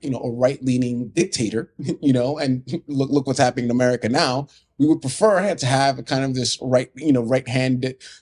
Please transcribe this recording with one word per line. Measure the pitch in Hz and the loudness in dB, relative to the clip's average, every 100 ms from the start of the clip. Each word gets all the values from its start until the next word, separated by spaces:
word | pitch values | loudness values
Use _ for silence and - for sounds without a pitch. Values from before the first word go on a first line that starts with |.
you | 147 | -6
know, | 120 | -6
a | 127 | -4
right-leaning | 117 127 104 131 123 123 120 113 | 0 0 0 0 0 0 -4 -4
dictator, | 156 190 - 107 110 170 | -2 -2 -2 -2 -4 -6
<laughs> | - | -10
you | 131 - 147 | -8 -2 2
know, | 127 123 151 | 2 0 -2
and | 139 127 127 - - | -2 -2 -4 -10 -6
look, | 135 135 | -4 0
look | 143 135 | 0 2
what's | 131 | 2
happening | 127 131 120 | 2 2 -2
in | |
America | 120 123 123 110 | 2 2 0 0
now. | 139 151 127 147 _ _ - | 0 0 -2 -6 _ _ 0
We | 147 | 0
would | 156 | 0
prefer | 131 - 214 185 202 | -2 2 2 4 0
to | 170 127 | -2 0
have | 135 139 127 | 2 2 0
kind | 107 135 | -4 -2
of | 135 | -2
this | 127 117 - | -2 -4 -4
right, | 127 127 127 - | 0 0 0 -4
you | 156 | 2
know, | 127 | 2
right-hand | 113 131 123 131 131 127 127 127 - - | 2 0 0 -2 0 0 -2 -8 -18 -16